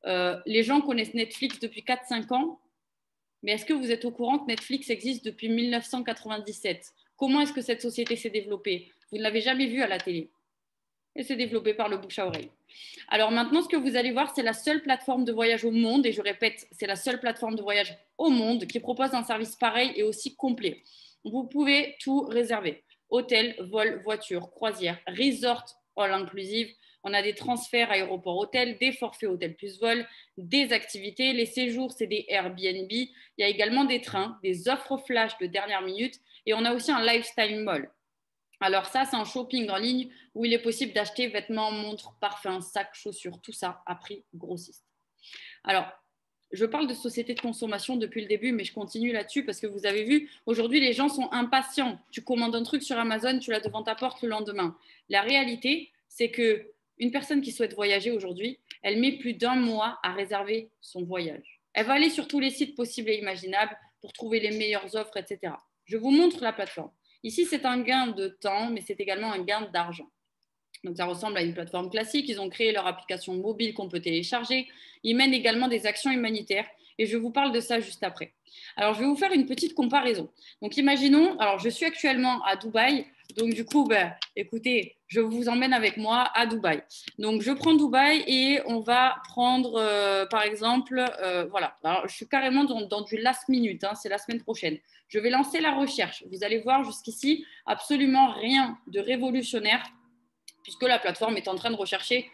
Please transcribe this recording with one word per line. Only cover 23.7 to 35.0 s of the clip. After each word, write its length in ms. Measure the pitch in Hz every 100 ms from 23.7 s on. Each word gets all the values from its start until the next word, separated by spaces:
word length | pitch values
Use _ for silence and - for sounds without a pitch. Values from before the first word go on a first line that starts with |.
| 214 220 196
voiture, 460 | 190 214 - 175 175
croisière, 500 | - 220 190 175 175 -
resort, 580 | 180 269 208 240 240 - - _ -
all 160 | 196
inclusive, 560 | 190 180 196 190 220 220 - _ _ 196
on 60 |
a 80 | 202
des 140 | 202 208
transferts 560 | - 240 - 240 233
aéroport-hôtel, 840 | 196 190 185 185 175 208 254 247 208
des 120 | 254
forfaits 380 | 254 233 - 214
hôtel 260 | 180 170
plus 240 | 165 202 185
vol, 260 | 226 233 233 - - -
des 340 | 175 269 262
activités. 600 | 226 - 202 196 202 262
Les 140 | 247 226
séjours, 460 | 254 247 233 262
c'est 160 | - 214
des 160 | 208 -
Airbnb. 640 | 202 180 180 190 185 190
Il 180 | 226 254 - - -
y 60 |
a 40 | 202
également 360 | 196 208 247
des 160 | 277 247
trains, 400 | - 196 202 226
des 260 | 190 180 180
offres 280 | 269 -
flash 420 | 269